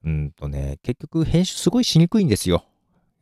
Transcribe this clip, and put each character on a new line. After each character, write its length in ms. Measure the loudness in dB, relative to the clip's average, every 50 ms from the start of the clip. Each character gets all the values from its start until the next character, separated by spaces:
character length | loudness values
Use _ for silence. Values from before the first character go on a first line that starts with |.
| -4
う 60 | -4
ん 200 | -4 -4 -4 -6 -10
と 140 | _ -10
ね、 300 | -8 -6 -6 -6 -6 -8 -8 _
結 180 | -8 -8 _
局 240 | -10 -6 -4 -2 -2
編 200 | 0 2 0 0
集 120 | 0 -4
す 140 | -2 -2 0
ご 100 | 2 2
い 20 | 0
し 140 | 2 4
に 100 | 4 4
く 140 | 4 4 2
い 40 | 2
ん 20 |
で 80 | 2 0
す 120 | 0 2
よ。 160 | 0 0 0 _ _ _ _ _ _ _ _ _ _ _ _